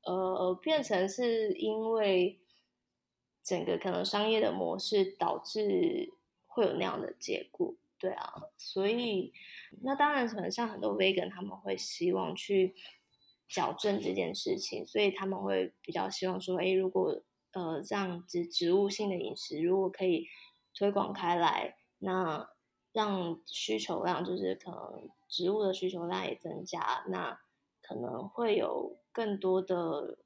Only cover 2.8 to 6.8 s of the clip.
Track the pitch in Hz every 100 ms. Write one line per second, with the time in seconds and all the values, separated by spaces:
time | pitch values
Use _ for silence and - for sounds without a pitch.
2.8 | _ _ _ _ _ _ - 180 170 170
3.8 | 180 180 185 208 214 220 214 180 170 185
4.8 | - 208 190 - 180 - - 214 208 185
5.8 | 175 - - - _ _ _ - 196 -